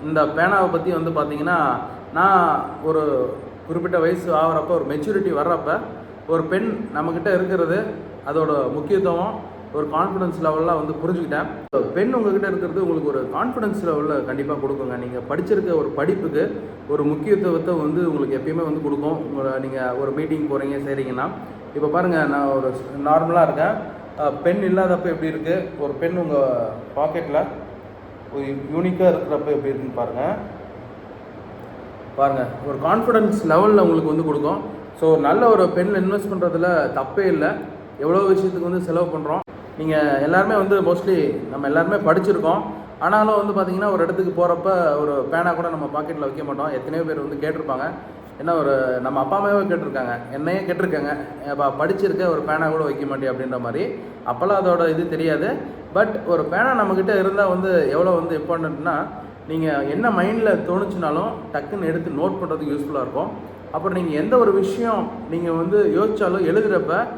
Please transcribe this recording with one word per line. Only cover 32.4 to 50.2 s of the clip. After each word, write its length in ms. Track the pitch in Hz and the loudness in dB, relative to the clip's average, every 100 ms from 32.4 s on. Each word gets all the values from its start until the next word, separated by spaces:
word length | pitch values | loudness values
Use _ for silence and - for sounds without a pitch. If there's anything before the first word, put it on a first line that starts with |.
| 120 - 143 | -4 -6 -6
ஒரு 100 | 135 | -2
கான்ஃபிடன்ஸ் 640 | 160 220 226 226 208 208 160 | 2 2 4 4 4 2 4
லெவல்ல 300 | 165 214 208 | 6 8 8
உங்களுக்கு 300 | 170 160 156 | 6 4 2
வந்து 160 | 156 156 | 0 0
கொடுக்கும். 360 | 143 147 196 - - - - | 0 0 -2 -6 -12 -12 0
So 200 | 160 156 | 4 6
நல்ல 280 | 143 202 240 | 6 6 8
ஒரு 180 | 208 180 | 8 6
பென்ல 320 | 180 190 196 | 4 2 2
இன்வெஸ்ட் 340 | 185 202 202 | 2 0 -2
பண்றதுல 600 | 185 175 165 180 165 135 | 0 0 2 2 2 2
தப்பே 320 | 131 131 202 190 | -2 -2 0 2
இல்ல. 260 | 156 160 208 - - - - | 2 2 -2 -8 -14 -14 -4
எவ்வளோ 200 | 151 190 | 2 4
விஷயத்துக்கு 500 | 190 190 190 180 175 | 6 4 2 0 -2
வந்து 120 | 180 | -2
செலவு 360 | 170 165 175 160 | 0 0 0 -2
பண்றோம். 240 | 147 175 - - - - | -2 -4 -6 -14 -14 -6
நீங்க 420 | 156 151 151 135 | 0 2 4 2
எல்லாருமே 340 | 147 185 202 214 | 4 4 4 4
வந்து 260 | 190 196 | 4 4
mostly 540 | 170 175 196 175 147 - - | 4 2 2 2 2 -2 -6
நம்ம 160 | 139 139 | -4 0
எல்லாருமே 280 | 160 170 202 | 2 2 2
படிச்சிருக்கோம். 680 | 156 180 185 180 160 196 - - - - | 4 4 4 2 2 0 -2 -10 -14 -4
ஆனாலும் 540 | 165 214 214 208 208 | 2 4 4 4 2
வந்து 80 | 196 | 0
பாத்தீங்கன்னா, 300 | 185 185 208 | 0 0 0
ஒரு 120 | 180 | 2
இடத்துக்கு 400 | 170 180 180 165 | 2 2 0 2
போறப்ப 540 | 175 175 190 185 165 147 | 2 2 2 2 4 2
ஒரு 280 | 151 139 135 | 0 0 0
பேனா 220 | 165 175 | 2 2
கூட 160 | 165 170 | 0 -2
நம்ம 160 | 156 139 | -4 -4
பாக்கெட்ல 340 | 147 151 151 | -4 -4 -4
வைக்க 240 | 139 139 | -4 -4
மாட்டோம். 300 | 143 135 151 | -6 -4 -4
எத்தனையோ 320 | 131 127 165 160 | -4 -4 -4 -2
பேர் 140 | 143 | -4
வந்து 280 | 143 147 151 | -6 -4 -4
கேட்டிருப்பாங்க. 420 | 160 147 131 156 - - - - - | -4 -4 -4 -4 -8 -14 -18 -18 -8
என்ன 180 | 156 165 | -2 0
ஒரு, 440 | 139 135 127 127 | 2 2 2 0
நம்ம 180 | 131 135 | 0 0
அப்பா 260 | 135 196 202 | 0 2 4
அம்மாவே 160 | 202 | 2
கேட்டிருக்காங்க, 560 | 190 170 147 135 123 120 | 2 0 -2 -4 -4 -6